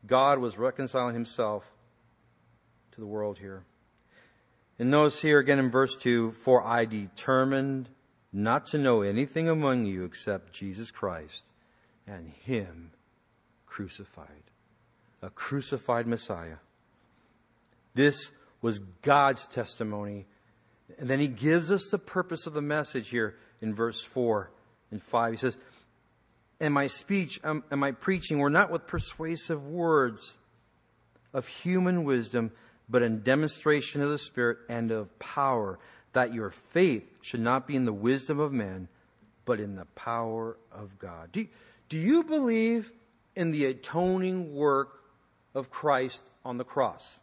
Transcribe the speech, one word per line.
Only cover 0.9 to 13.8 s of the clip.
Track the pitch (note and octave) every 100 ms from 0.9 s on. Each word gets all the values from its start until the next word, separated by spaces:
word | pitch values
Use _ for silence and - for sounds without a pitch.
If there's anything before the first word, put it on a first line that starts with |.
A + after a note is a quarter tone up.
| C3 B2
himself | A#2 A2+ - A2 G#2 - _ _ _ _ _ _ _ _ _ _ _ _
to | -
the | G#2+
world | G#2+ G#2 G2
here. | G2 F#2+ F2 _ _ _ _ _ _ _ _ _ _ -
And | A#2+
notice | C#3+ D3+ -
here | D#3 D3
again | C3 C#3
in | C3
verse | B2+ C3+ -
two, | B2 A#2+ A2+
"For | A2 - B2+
I | G#2 A#2+
determined | A2+ G#2+ G2 - - C3 C3 C3+ C#3 C3+ B2 - _ _ _
not | G2 G#2+ C3+ -
to | D#3
know | C3+ A#2
anything | G2+ G#2 C#3 D#3+ E3
among | D#3+ C#3+ B2+ G#2+
you | F#2
except | F2+ - - F#2+ -
Jesus | - G2 F#2+ A2+
Christ | - G2+ E2+ D#2 - _ _ _ _ _ _ -
and | F#2+ D#2+
him | D2+ A2+ B2 F#2+ E2 E2 _ _ _ _ _ _ _
crucified." | _ -